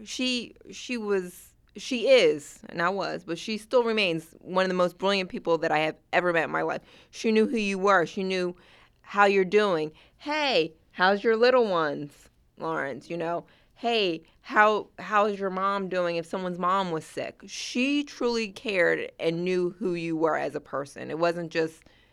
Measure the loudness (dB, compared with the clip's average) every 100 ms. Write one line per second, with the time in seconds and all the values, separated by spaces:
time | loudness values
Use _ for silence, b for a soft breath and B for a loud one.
0 | -12 -4 -2 -2 -6 -16 -20 -16 -10 -6
1 | -2 -2 -2 -12 -20 _ _ -14 -6 -2
2 | 6 6 6 2 -4 -20 -12 -4 -2 -2
3 | -4 -6 -8 -8 -6 -8 0 2 2 2
4 | 0 -2 -6 -18 -4 0 0 2 0 0
5 | 0 0 -2 -6 0 0 2 0 0 -4
6 | 0 2 2 2 0 -2 -2 -4 -8 b
7 | b -4 2 4 4 2 0 0 4 4
8 | 4 -2 -2 0 -2 -6 b b b b
9 | -4 4 4 6 4 4 4 0 -2 -8
10 | b b -6 -2 0 2 0 -4 _ 2
11 | 2 4 2 4 4 4 4 2 0 -2
12 | -10 -16 -20 _ _ -10 -6 -4 -6 -8
13 | -10 -6 -4 -6 -8 _ _ _ -2 0
14 | 0 -2 -8 _ -4 4 4 4 -4 -14
15 | -2 2 2 0 -4 -2 -2 -2 -4 -2
16 | -2 -4 -6 -6 -6 -4 0 0 0 -4
17 | -8 -10 -10 -10 -16 -12 -6 -2 0 0
18 | -4 -4 -2 -2 -4 -8 -4 2 2 2
19 | -4 -6 -4 -2 0 0 -2 -4 -4 -4
20 | -4 -2 0 0 -4 -6 -8 -8 -8 -10
21 | -10 -2 0 0 -4 -2 -2 -4 _ _
22 | _